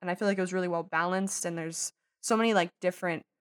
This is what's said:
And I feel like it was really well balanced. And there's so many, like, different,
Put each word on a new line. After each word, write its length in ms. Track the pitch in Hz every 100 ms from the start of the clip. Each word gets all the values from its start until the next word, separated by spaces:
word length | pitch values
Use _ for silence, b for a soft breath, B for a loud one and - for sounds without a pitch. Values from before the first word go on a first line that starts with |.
And 100 | 180
I 40 | 185
feel 120 | 208
like 100 | 196
it 40 |
was 100 | 180
really 160 | 185 180
well 160 | 170
balanced. 640 | 170 160 175 190 190 - 175
And 120 | 170
there's 360 | 160 165 - _ _ _
so 140 | - 220
many, 160 | 226
like, 160 | 202 170 -
different, 420 | 180 - 180 165 - _